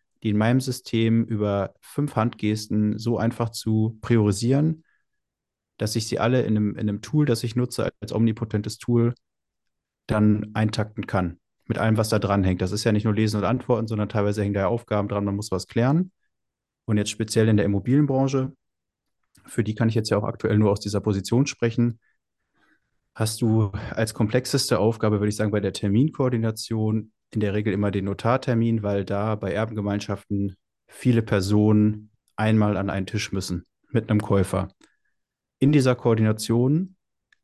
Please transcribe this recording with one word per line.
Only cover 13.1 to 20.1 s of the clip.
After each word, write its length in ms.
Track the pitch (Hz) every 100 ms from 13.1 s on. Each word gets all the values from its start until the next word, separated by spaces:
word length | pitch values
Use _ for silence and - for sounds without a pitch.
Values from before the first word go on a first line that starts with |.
| 104
Lesen 220 | 107 104
und 80 | 92
Antworten, 420 | 123 - 117 110
sondern 200 | 107 101
teilweise 360 | 110 101 104
hängen 100 | 101
da 80 | 101
ja 60 | 95
Aufgaben 400 | 117 - 104 101
dran, 180 | 101 101
man 100 | 101
muss 140 | 104
was 160 | 95 -
klären. 440 | 117 123 160 185 _ _ _ _ _ _ _ -
Und 120 | 104
jetzt 120 | 104
speziell 380 | - 110 117 110
in 100 | 104
der 80 | 104
Immobilienbranche, 880 | 101 110 139 143 135 135 135 131 - _ _ _ _ _ _ _ _ -
für 180 | -
die 100 | 110
kann 160 | 107 113
ich 60 | 113
jetzt 160 | 107